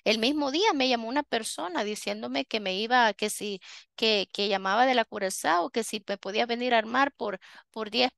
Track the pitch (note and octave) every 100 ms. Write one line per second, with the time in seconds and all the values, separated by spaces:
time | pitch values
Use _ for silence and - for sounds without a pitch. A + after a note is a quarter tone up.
0 | - A3 A3 D4 C#4+ D4 G#4+ D#4 C4 A#3+
1 | A3+ C4+ C#4+ A#3 A3 - E4+ E4 G#3 G#3
2 | - G#3 A#3+ C4 C4+ A3+ G3 F#3 A3 B3
3 | A3+ G3 G#3+ - G3+ G3 - - - -
4 | A3 G#3+ F#3 - G3+ G3 F#3+ G#3 B3+ B3
5 | A3+ G#3+ F#3+ - - E4+ D#4+ - A3 -
6 | - G3 G#3 G#3+ A#3 A#3 B3+ A#3 G#3+ B3
7 | C#4 - - F#3+ - - - - G#3 A#3
8 | B3